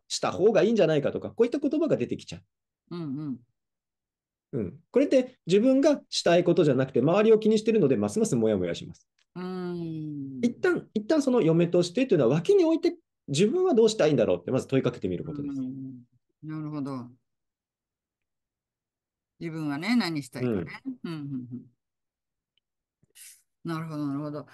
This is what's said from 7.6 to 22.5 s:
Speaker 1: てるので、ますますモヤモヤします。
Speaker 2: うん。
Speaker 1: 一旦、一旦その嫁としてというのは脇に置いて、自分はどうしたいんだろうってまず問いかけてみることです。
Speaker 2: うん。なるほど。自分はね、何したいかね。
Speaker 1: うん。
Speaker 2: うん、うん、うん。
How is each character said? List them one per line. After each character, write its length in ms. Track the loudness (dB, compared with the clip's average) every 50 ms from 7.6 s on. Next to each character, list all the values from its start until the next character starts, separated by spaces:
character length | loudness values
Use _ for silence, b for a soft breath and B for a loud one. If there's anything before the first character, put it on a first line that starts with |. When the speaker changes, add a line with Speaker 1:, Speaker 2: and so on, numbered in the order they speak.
| 2
Speaker 1:
て 100 | 2 2
る 80 | 2
の 80 | 4 2
で、 80 | 2
ま 120 | 2 0 0
す 100 | 0 0
ま 80 | -2
す 100 | 0 0
モ 120 | 2 2 2
ヤ 80 | 2
モ 100 | 2 0
ヤ 80 | -2 -4
し 120 | -6 -10
ま 80 | -14 -16
す。 140 | _ _ _ _ _ _ _ -12
Speaker 2:
う 60 | -10
ん。 1000 | -10 -8 -8 -8 -6 -6 -6 -6 -8 -8 -8 -8 -8 -8 -8 -8 -10 -10 -8 -4 -4
Speaker 1:
一 120 | -4 -2 -2
旦、 260 | -2 -2 0 -2 -4 -6 -8
一 120 | -6 -2
旦 160 | 0 0 0 2
そ 80 | 2
の 120 | 2 2 4
嫁 260 | 4 4 4 2 2
と 140 | 2 2 0
し 80 | 0
て 160 | 0 -2 0
と 80 | 2 2
い 20 |
う 20 | 4
の 100 | 4 4
は 60 | 2
脇 200 | 2 2 4 4
に 100 | 4 4
置 100 | 4 2
い 40 | 2
て、 160 | 0 -2 -2 -4 _ _ _ _ _ -6
自 180 | 0 2 2
分 180 | 2 2 2 2
は 100 | 2 4
ど 100 | 4 4
う 40 | 4
し 60 | 4
た 100 | 2 2
い 80 | 2 4
ん 20 |
だ 80 | 2 2
ろ 100 | 2 0
う 40 | -2
っ 40 | -2
て 60 | -2
ま 100 | -4 -4
ず 60 | -2
問 140 | 0 0 0
い 20 | 0
か 80 | 0
け 100 | -4 -4
て 80 | -4 -4
み 80 | -4
る 80 | -4 -6
こ 80 | -8 -8
と 100 | -8 -8
で 80 | -8
す。 80 | -8 -8
Speaker 2:
う 40 | -8
ん。 400 | -8 -8 -10 -12 -14 -14 -16 -20 _ _ _ _ _ _ _ -14
な 180 | -12 -10 -8
る 100 | -8 -8
ほ 100 | -8 -8
ど。 280 | -8 -8 -8 -10 -12 -14 -18 _ _ _ _ _ _ _ _ _ _ _ _ _ _ _ _ _ _ _ _ _ _ _ _ _ _ _ _ _ _ _ _ _ _ _ _ _ _ _ _ _ _ _ _ -14
自 140 | -12 -10 -8
分 160 | -8 -6 -6
は 100 | -6 -4
ね、 160 | -2 0 0
何 260 | 0 0 0 -4 -6 -8
し 80 | -8
た 100 | -8 -6
い 20 | -4
か 80 | -2
ね。 320 | -2 -2 -4 -6 -10 -14 -12 -12 -12 -12 -10
Speaker 1:
う 40 | -10
ん。 20 | -10
Speaker 2:
う 40 |
ん、 40 | -10
う 40 | -10
ん、 240 | -10 -10 -10 -10 -12 -14
う 20 |
ん。 100 | -16 -16 -18 _ _ _ _ _ _ _ _ _ _ _ _ _ _ _ _